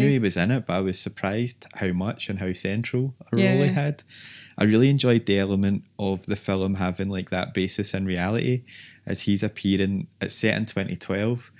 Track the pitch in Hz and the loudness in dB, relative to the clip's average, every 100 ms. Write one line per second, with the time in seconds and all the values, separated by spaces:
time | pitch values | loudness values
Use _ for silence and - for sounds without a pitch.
0 | 139 135 104 87 92 127 - 90 95 92 | 4 4 2 2 0 0 -2 -2 0 0
1 | - - 95 107 120 - - - 95 90 | -2 -2 -4 -2 -4 -6 -14 -6 -2 -2
2 | 98 - - 98 92 92 98 104 120 123 | -2 -4 -6 -4 -4 -4 -2 -2 -2 -2
3 | 135 - - 117 117 127 143 - 143 147 | -2 -6 -4 2 4 4 2 2 -2 -4
4 | - - - - - - 104 110 131 139 | -10 -20 -20 -20 -12 0 4 6 6 4
5 | 127 117 110 98 98 98 98 98 - - | 4 4 4 2 2 2 2 0 -4 -4
6 | 98 95 - 101 - 95 95 95 92 90 | -2 -2 -4 -6 -2 -2 0 -2 -2 -2
7 | 98 95 90 92 90 - 92 - 101 98 | -4 -4 -4 -4 -4 -2 -2 0 -2 -2
8 | 95 90 90 113 127 123 - - - - | -2 -2 -2 0 0 -2 -4 -20 -20 -16
9 | - - - 101 104 - 98 95 98 95 | -6 -4 0 0 -2 -2 0 2 0 -2
10 | - - 95 - 110 107 110 - 95 90 | -6 -8 -2 2 2 0 -2 -4 -6 -6
11 | - 95 110 123 - | -4 -2 -2 -4 -8